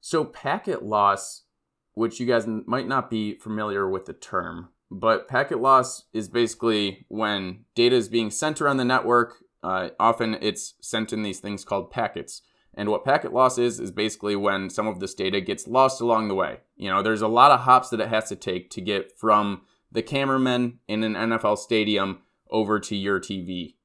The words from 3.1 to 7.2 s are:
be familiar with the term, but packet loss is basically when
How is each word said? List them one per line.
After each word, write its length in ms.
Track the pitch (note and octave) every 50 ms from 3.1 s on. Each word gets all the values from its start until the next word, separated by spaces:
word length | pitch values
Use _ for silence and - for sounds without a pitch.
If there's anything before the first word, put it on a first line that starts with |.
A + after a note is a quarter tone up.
be 240 | A#2 A2 G#2+ G#2 G2+
familiar 520 | - - A2 G#2+ G#2+ G#2+ G#2 G2+ G2 G2
with 200 | F#2+ F#2+ F#2 F#2
the 80 | - -
term, 560 | _ - - - F#2 E2+ E2+ E2+ E2+ F2 - _ _ _ _
but 380 | - F#2+ G#2 A2+ A2 G2 - -
packet 320 | C3 B2 C#3+ - D#3+ A#2+
loss 440 | A#2+ C3+ C3+ C3 B2 B2+ - - - _ _
is 160 | G#2+ G#2+ F2+
basically 760 | - A#2+ A#2+ A2 - - - A#2 A2 G#2 G2+ G2 F#2+ - - _
when 580 | - G#2+